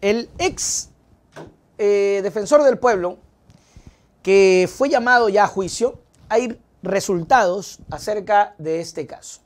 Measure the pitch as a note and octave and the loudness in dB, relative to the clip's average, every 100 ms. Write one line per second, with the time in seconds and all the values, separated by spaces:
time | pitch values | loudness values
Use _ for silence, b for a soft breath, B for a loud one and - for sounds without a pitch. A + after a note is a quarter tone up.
0 | G3 A3 A#3 - F4+ - - - - _ | 0 -2 -4 -4 -4 -4 -8 -8 -10 _
1 | _ _ _ - - _ _ _ G#3 G3+ | _ _ _ -20 -20 _ _ _ 0 2
2 | G3+ G3+ G3 G3 G3+ D4 C#4+ B3 B3 G#3 | 0 0 -4 -6 0 2 2 2 0 0
3 | F3 - _ _ _ b b b b b | -4 -8 _ _ _ b b b b b
4 | b _ - G3 F#3+ F#3 F3+ - C#4 C4+ | b _ 2 4 6 4 2 0 0 0
5 | A#3+ B3 A3+ G3 G3+ - F#3 - A#3 - | 2 2 4 2 2 0 -8 -4 -4 -4
6 | _ _ - A3 B3 - _ _ F#3 G3 | _ _ -4 -2 -2 -8 _ _ -4 -4
7 | F#3 F#3 E3 F#3 E3+ F#3 F3 - - D3+ | -2 -6 2 2 2 -2 -8 -20 -16 -12
8 | - G#3+ F#3+ G3+ G3+ - D#3 D#3+ E3 E3 | -8 -8 0 0 0 -4 -6 -6 -6 -12
9 | C#3 - - - | -14 -14 -20 -20